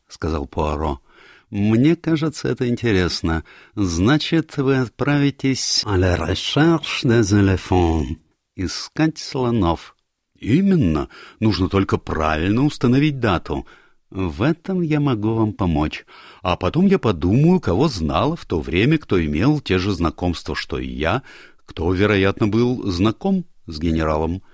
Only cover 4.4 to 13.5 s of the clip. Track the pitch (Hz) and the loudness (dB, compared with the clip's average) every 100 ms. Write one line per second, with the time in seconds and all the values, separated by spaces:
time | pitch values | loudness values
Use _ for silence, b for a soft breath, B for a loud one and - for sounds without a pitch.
4.4 | 156 - 135 135 120 - 131 143 143 139 | -2 -2 0 0 -2 -4 -2 0 0 0
5.4 | 135 127 - - 104 95 92 85 82 92 | -2 -2 -2 -4 0 0 2 0 -2 -4
6.4 | - 139 165 165 - - 131 117 95 104 | -2 2 2 2 -2 -2 2 2 4 4
7.4 | 98 92 - 90 85 80 71 78 _ _ | 4 2 0 2 2 0 -2 -8 _ _
8.4 | _ - 87 - - - 160 156 - 135 | _ -8 -8 -8 -8 0 0 -2 -8 -4
9.4 | 123 117 85 82 - _ _ _ _ _ | 0 2 0 -2 -6 _ _ _ _ _
10.4 | - 151 196 180 92 76 - B B B | 0 2 4 4 2 0 -4 B B B
11.4 | 110 87 92 98 98 - - 78 78 78 | 0 0 0 0 0 -2 -2 -2 0 0
12.4 | 90 113 147 - 123 131 151 135 113 82 | 0 0 0 0 0 2 2 0 0 0
13.4 | - | -2